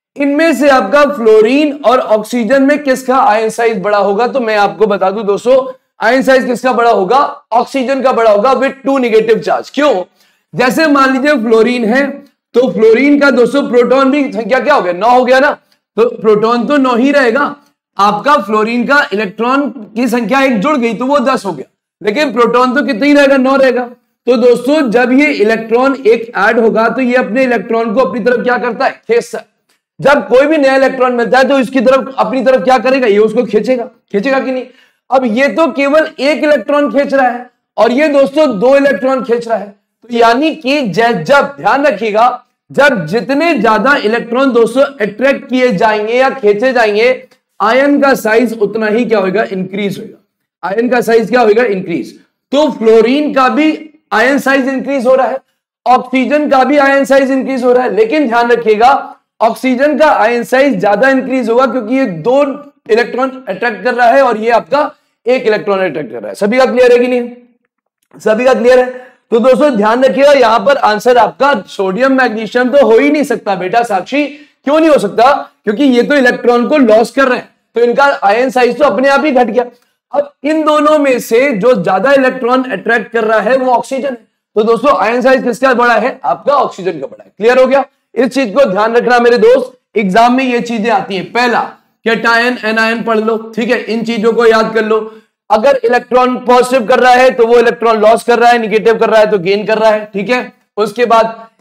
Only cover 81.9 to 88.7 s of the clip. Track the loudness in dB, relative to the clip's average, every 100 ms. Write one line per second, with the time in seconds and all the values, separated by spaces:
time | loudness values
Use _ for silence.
81.9 | 0 2 2 2 -2 -2 -2 -2 -6 -2
82.9 | -2 -2 -4 0 0 0 0 0 -2 -2
83.9 | -6 -6 -8 _ _ _ -2 0 2 0
84.9 | 0 0 0 2 0 0 -2 0 2 2
85.9 | 0 -2 -4 -6 -4 -2 -2 -2 -6 -8
86.9 | -8 -10 -16 -20 -4 0 2 2 2 -2
87.9 | _ _ -4 -2 -2 -2 0 0